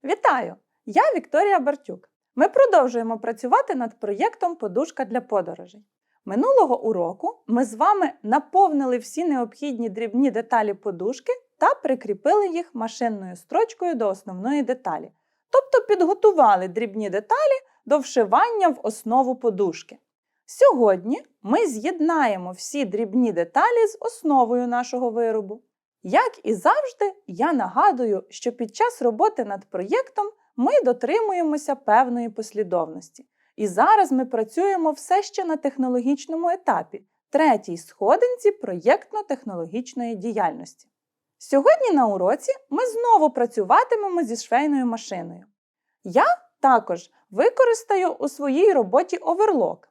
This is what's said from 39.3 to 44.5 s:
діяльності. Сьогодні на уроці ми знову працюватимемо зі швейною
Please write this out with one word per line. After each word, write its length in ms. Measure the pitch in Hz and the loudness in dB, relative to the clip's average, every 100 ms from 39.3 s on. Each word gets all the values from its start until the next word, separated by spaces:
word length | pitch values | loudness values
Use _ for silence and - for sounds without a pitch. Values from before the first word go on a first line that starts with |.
| 262 220 180 165 208 254 - 240 220 | -10 -8 -10 -8 -10 -10 -10 -8 -8
діяльності. 720 | 214 214 175 143 - _ _ _ _ _ _ _ | -6 -4 -4 -4 -18 _ _ _ _ _ _ _
Сьогодні 540 | - 277 311 640 508 | 0 2 4 4 4
на 160 | 311 233 | 2 2
уроці 440 | 196 180 277 - 539 _ | 2 0 0 -2 -6 _
ми 140 | 285 508 | -4 -2
знову 440 | 453 480 427 302 | -2 4 4 4
працюватимемо 960 | - 240 226 190 320 508 453 403 349 | 2 -2 -2 2 4 4 -2 -2 -4
зі 120 | 254 226 | -4 -6
швейною 500 | - | -2